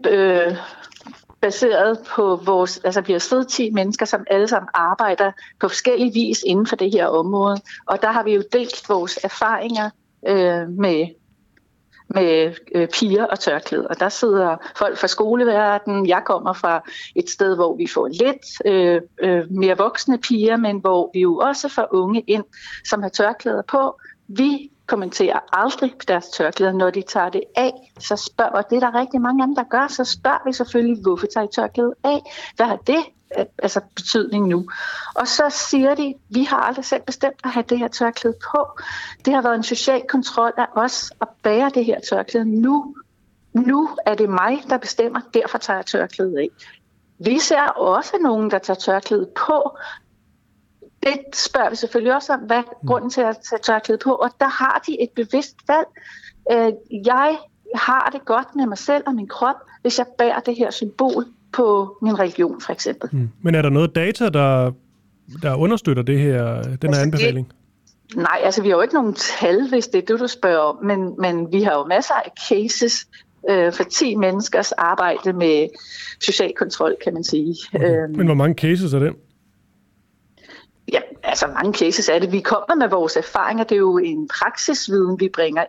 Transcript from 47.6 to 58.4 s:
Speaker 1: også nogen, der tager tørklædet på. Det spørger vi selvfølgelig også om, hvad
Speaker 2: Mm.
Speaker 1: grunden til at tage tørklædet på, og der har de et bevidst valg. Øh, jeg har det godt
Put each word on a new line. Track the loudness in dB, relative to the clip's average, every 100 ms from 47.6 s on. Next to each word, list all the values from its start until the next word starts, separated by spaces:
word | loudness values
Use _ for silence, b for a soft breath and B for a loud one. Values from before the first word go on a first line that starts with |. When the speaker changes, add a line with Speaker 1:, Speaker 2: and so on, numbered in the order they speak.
Speaker 1:
også | 2 0 2 2 0 0
nogen, | 2 2 0
der | -2
tager | -2 -2
tørklædet | 0 0 0 0 0 -2 0
på. | 2 0 B B B _ _ _ _ _ _ _ _ -20 _
Det | -2 -2 -6 -6
spørger | -4 0 0
vi | -2
selvfølgelig | -2 0 2
også | 0 0
om, | -2
hvad | 0 -2 -2 -8
Speaker 2:
Mm. | -2
Speaker 1:
grunden | -2 -2
til | -2
at | -2 -2 -6
tage | -4
tørklædet | 0 0 0 -2
på, | 0
og | 0 -2 0
der | -2
har | 0 0 0 -4
de | -4
et | -4 -4
bevidst | -2 -2 -4 -6 0
valg. | 0 0 B B B B -10 0
Øh, | 2 2 0 -6 -4 0
jeg | 2 2 0 -6 _ -10
har | -4 0 2 0
det | -2
godt | 0 0